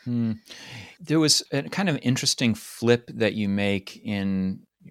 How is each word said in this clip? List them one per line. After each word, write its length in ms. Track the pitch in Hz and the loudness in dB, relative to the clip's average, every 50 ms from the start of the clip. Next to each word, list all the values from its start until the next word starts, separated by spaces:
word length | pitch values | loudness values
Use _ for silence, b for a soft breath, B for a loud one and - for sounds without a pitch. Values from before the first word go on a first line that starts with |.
| - | -6
Hmm. 280 | 123 120 120 117 113 110 110 - B B B B B B 117 107 B B B | -4 -2 0 0 0 -2 -4 -8 B B B B B B -16 -16 B B B
There 220 | 180 - 151 160 | -4 0 2 4
was 220 | 156 147 143 - - - - | 4 4 4 2 0 -2 -4
a 120 | 139 127 | -4 -4
kind 260 | 117 - - 202 190 | -4 -4 -2 0 0
of 80 | - - | 0 0
interesting 540 | - 123 123 - - - - - 135 117 107 | 2 0 0 2 2 0 0 2 2 0 0
flip 560 | - - - - - 117 117 120 120 - - - | 0 -4 -12 -10 0 2 4 4 4 2 -2 -4
that 220 | 113 110 104 92 | 0 0 0 0
you 140 | 107 107 98 | 0 0 0
make 520 | 98 101 101 101 101 98 98 - - - - | 0 2 2 2 0 0 -2 -6 -14 -12 -8
in 580 | - 104 98 98 98 98 95 95 - - - - _ _ _ - - | -6 -4 -2 -2 0 0 0 0 -2 -4 -6 -10 _ _ _ -20 -20